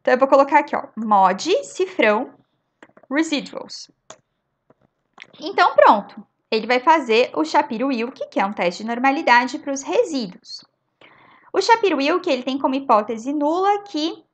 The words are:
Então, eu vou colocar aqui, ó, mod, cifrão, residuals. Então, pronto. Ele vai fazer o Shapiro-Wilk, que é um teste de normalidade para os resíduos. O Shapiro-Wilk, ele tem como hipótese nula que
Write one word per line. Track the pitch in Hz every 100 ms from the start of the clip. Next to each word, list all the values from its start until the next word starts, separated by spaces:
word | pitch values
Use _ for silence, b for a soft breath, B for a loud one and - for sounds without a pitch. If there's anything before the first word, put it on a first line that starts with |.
Então, | -
eu | 247
vou | 277
colocar | 277 277 294
aqui, | -
ó, | - - -
mod, | 220 208 190 196 294 466
cifrão, | 554 - 370 - 226 208 285 _ _ _ _ _ - _ _
residuals. | 269 320 294 180 - - - - _ _ - _ _ _ _ _ _ _ _ _ _ - -
Então, | 311 381 359 -
pronto. | 571 220 185 - 190 _ _
Ele | 220 220
vai | 247
fazer | 254 320 247 220 254 -
o |
Shapiro-Wilk, | 311 - 294 220 262 254 240 - -
que | -
é | 196
um |
teste | 214 180 180
de | 220
normalidade | 233 262 285 320 240 254 294
para | -
os | 277
resíduos. | 277 370 440 277 208 180 - - - _ _ _ b b b b b
O | 339
Shapiro-Wilk, | 392 453 415 294 277 349 349
ele | 262
tem | 254 262
como | 269
hipótese | 269 277 220 214 226 233
nula | 302 285 339 392 415
que | 415 302 311 403 _